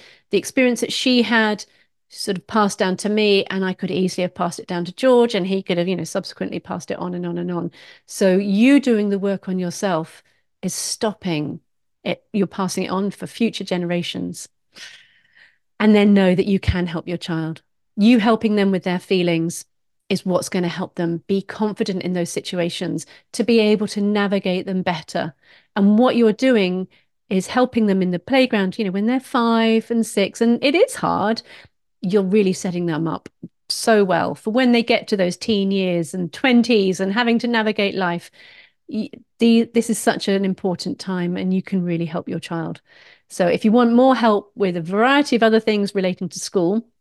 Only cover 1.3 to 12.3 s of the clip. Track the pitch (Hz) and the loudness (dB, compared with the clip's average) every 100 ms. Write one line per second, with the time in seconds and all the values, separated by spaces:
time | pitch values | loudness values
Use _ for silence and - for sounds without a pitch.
1.3 | 233 214 208 - _ _ _ _ - - | 2 2 -2 -8 _ _ _ _ -10 -6
2.3 | 185 - 220 202 - 190 185 208 214 208 | -6 -4 0 0 0 -2 -2 -2 0 4
3.3 | 196 - 190 185 185 185 185 180 - 180 | 2 0 -2 -4 -4 -4 -2 -2 -2 -6
4.3 | 185 175 - - 175 175 - 262 247 233 | -4 -4 -6 -8 -6 -6 -2 4 4 4
5.3 | 214 185 190 190 175 175 175 160 196 - | 0 -2 -2 -2 -2 -2 -4 -6 -6 -8
6.3 | - 185 180 - 180 - - 180 175 175 | -8 -8 -8 -10 -10 -8 -8 -8 -6 -6
7.3 | 170 175 175 175 - - - - - 190 | -6 -6 -6 -8 -10 -20 -20 -18 -2 2
8.3 | 185 202 196 247 277 254 220 208 196 196 | 2 2 2 4 4 4 0 0 -2 -2
9.3 | 190 - 185 175 - 202 160 165 - _ | -4 -4 -4 -4 -4 -2 -2 -4 -12 _
10.3 | _ _ _ 180 - - - 220 - 190 | _ _ _ -8 -8 -8 -4 -4 -4 -4
11.3 | 151 151 - _ _ _ _ - - _ | -4 -4 -10 _ _ _ _ -8 -8 _